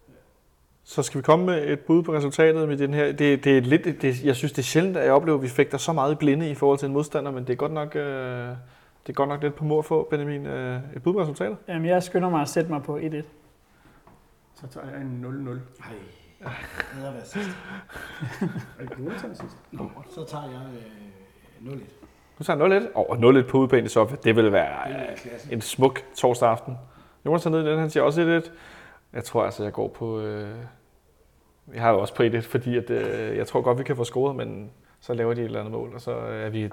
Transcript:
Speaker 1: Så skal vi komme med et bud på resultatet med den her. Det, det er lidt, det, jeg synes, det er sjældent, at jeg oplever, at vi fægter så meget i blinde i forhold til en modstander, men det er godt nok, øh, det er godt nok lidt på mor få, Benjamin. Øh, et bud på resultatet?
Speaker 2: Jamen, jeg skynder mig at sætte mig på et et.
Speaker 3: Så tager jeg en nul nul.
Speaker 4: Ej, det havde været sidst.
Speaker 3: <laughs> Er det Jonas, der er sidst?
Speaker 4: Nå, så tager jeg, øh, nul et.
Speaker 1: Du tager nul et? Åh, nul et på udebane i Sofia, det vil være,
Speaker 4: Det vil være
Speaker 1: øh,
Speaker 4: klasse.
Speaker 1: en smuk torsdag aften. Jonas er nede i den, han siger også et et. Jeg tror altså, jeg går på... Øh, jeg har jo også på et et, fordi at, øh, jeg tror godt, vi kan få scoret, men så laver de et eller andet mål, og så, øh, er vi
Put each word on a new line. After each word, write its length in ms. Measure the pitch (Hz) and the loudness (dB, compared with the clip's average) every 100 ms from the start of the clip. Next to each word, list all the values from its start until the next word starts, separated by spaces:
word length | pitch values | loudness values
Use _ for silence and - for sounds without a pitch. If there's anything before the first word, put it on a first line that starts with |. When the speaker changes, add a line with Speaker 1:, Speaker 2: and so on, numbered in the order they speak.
| _ - _ _ _ _ _ _ | _ -20 _ _ _ _ _ _
Speaker 1:
Så 180 | - - | -8 -4
skal 160 | 135 139 | -4 0
vi 40 | |
komme 240 | 127 165 185 | 4 6 4
med 220 | 170 147 | 0 0
et 120 | 143 | 0
bud 220 | - 165 | 4 4
på 100 | 170 | 4
resultatet 540 | 156 143 143 160 160 151 | 0 0 6 6 6 2
med 80 | 143 | 0
den 180 | 143 | 0
her. 180 | 147 143 | 2 2
Det, 320 | 143 143 135 | 4 4 4
det 140 | 139 135 | 6 6
er 20 | |
lidt, 420 | 127 165 170 139 | 6 4 2 -2
det, 220 | 139 127 | -2 0
jeg 120 | 139 123 | 0 0
synes, 160 | 156 | 0
det 60 | - | -2
er 80 | 123 | 0
sjældent, 300 | 156 190 175 | 2 2 2
at 80 | |
jeg 80 | 135 | 6
oplever, 260 | 139 160 147 | 6 6 0
at 40 | |
vi 60 | 127 | 2
fægter 300 | 127 143 139 | 2 2 0
så 140 | - | -2
meget 200 | 160 139 | 0 2
i 20 | |
blinde 360 | 151 147 143 165 | 2 2 2 0
i 40 | |
forhold 240 | 139 139 139 | 2 2 4
til 80 | 143 | 0
en 60 | |
modstander, 380 | 139 151 151 139 | -2 -2 -4 -4
men 140 | 127 127 | -6 -4
det 60 | |
er 40 | 123 | -2
godt 160 | 156 | -2
nok, 240 | 156 147 151 | -4 -6 -6
øh, 60 | |
det 1040 | 143 135 127 123 120 127 - - _ _ - | -4 -6 -6 -8 -8 -12 -16 -20 _ _ -6
er 40 | |
godt 160 | 131 139 | -2 -2
nok 140 | 143 | 0
lidt 120 | 147 | -4
på 100 | 143 | -2
mor 180 | 151 151 | 0 0
få, 260 | 151 160 151 | 2 0 0
Benjamin. 360 | 147 143 143 143 | -4 -4 -6 -6
Øh, 340 | 131 127 127 139 131 | -6 -6 -8 -10 -4
et 60 | |
bud 100 | 165 | 0
på 80 | 196 | 0
resultatet? 360 | 156 139 196 208 - | 0 -2 -4 -6 -8
Speaker 2:
Jamen, 180 | 165 165 | -4 2
jeg 160 | 180 | 2
skynder 260 | 175 180 180 | 2 0 2
mig 120 | 165 | 0
at 60 | 143 | 0
sætte 220 | 175 165 | -2 -2
mig 120 | 147 | -4
på 140 | 131 147 | -6 -6
et 180 | 160 | -4
et. 100 | 151 156 _ _ _ _ _ _ _ _ _ _ _ _ | -6 -10 _ _ _ _ _ _ _ _ _ _ _ _
Speaker 3:
Så 120 | - 131 | -20 -18
tager 160 | 151 139 | -14 -14
jeg 80 | 139 | -10
en 180 | 135 123 | -8 -8
nul 120 | 123 | -8
nul. 260 | 139 131 127 127 - | -8 -8 -10 -12 -18
Speaker 4:
Ej, 120 | 110 104 95 - _ - | -16 -16 -18 -20 _ -16
det 100 | - - - - - | -14 -12 -12 -10 -10
havde 220 | 135 135 | -10 -12
været 120 | 123 - | -12 -10
sidst. 220 | 202 196 | -8 -8
Speaker 3:
<laughs> 1300 | 180 - 196 - - - - 139 - 180 - - - | -10 -14 -16 -16 -16 -14 -12 -10 -6 -6 -6 -12 -14
Er 40 | |
det 140 | 127 - | -14 -10
Jonas, 240 | 147 202 | -10 -10
der 60 | - | -12
er 60 | |
sidst? 220 | - 180 - - | -14 -16 -18 -18
Speaker 4:
Nå, 180 | 139 123 - - | -12 -12 -14 -18
så 140 | 165 | -14
tager 200 | 156 147 | -12 -12
jeg, 160 | 139 127 135 | -12 -14 -14
øh, 920 | 120 110 107 101 95 95 _ _ - 123 | -16 -18 -20 -20 -20 -20 _ _ -18 -14
nul 80 | 139 | -14
et. 180 | - - - _ _ - | -14 -20 -20 _ _ -10
Speaker 1:
Du 60 | |
tager 120 | 156 151 | -2 2
nul 140 | 180 | 4
et? 160 | 196 233 | 4 2
Åh, 260 | - - 120 | -2 -2 6
nul 160 | 117 135 | 8 8
et 100 | 123 | 6
på 120 | 135 | 2
udebane 260 | 131 127 | 4 4
i 40 | 110 | 4
Sofia, 280 | 117 110 139 | 2 2 2
det 120 | - 113 | 4 6
vil 160 | 107 | 6
være, 360 | 98 71 71 - | 6 2 -2 -6
Speaker 4:
Det 40 | |
vil 60 | - | -8
være 100 | - | -10
Speaker 1:
øh, 60 | - | -10
Speaker 4:
klasse. 360 | 123 120 147 | -14 -14 -8
Speaker 1:
en 80 | 120 | -8
smuk 400 | - - 135 131 - - | -6 4 4 4 -12 0
torsdag 320 | 127 117 117 | 2 4 2
aften. 260 | 117 - 123 - - - _ 147 | 2 -4 -14 -16 -20 -20 _ 0
Jonas 200 | 165 165 | 0 2
er 40 | |
nede 120 | 160 | 0
i 40 | 151 | 2
den, 120 | 156 | 0
han 120 | 156 | 2
siger 120 | 151 | 4
også 180 | 135 160 | 4 4
et 80 | 165 | 4
et. 240 | 170 165 - - - - - _ | 4 0 -14 -20 -20 -20 -20 _
Jeg 120 | 123 | -12
tror 200 | - 117 | -4 0
altså, 180 | 98 98 | 0 -2
jeg 100 | 104 | -6
går 160 | 110 104 | -4 -6
på... 320 | - 113 110 | -6 -8 -6
Øh, 280 | 107 104 104 113 120 _ _ _ _ _ _ _ _ _ - | -6 -8 -10 -12 -16 _ _ _ _ _ _ _ _ _ -16
jeg 80 | 113 | 0
har 80 | 117 | 4
jo 100 | 98 | 4
også 140 | 101 | 2
på 80 | - | 2
et 120 | 120 | 2
et, 100 | 117 | 2
fordi 320 | 113 127 123 123 | -2 -4 0 -2
at, 140 | 117 | -2
øh, 460 | 117 107 107 110 107 | -2 -2 -4 -4 -4
jeg 100 | 110 | -2
tror 140 | 131 | 0
godt, 180 | 123 123 | 2 0
vi 60 | |
kan 120 | 139 127 | 0 -4
få 80 | |
scoret, 320 | 117 127 139 127 | -4 -2 -2 -2
men 340 | 113 101 104 - _ _ | -8 -10 -14 -20 _ _
så 140 | - | -6
laver 200 | 120 117 | -2 0
de 60 | 120 | -2
et 40 | |
eller 160 | 113 113 | -4 -6
andet 120 | 107 | -8
mål, 200 | 113 117 | -8 -10
og 60 | 113 | -10
så, 160 | 120 117 | -8 -6
øh, 280 | 113 110 110 | -6 -6 -6
er 20 | |
vi 200 | 110 107 | -4 -6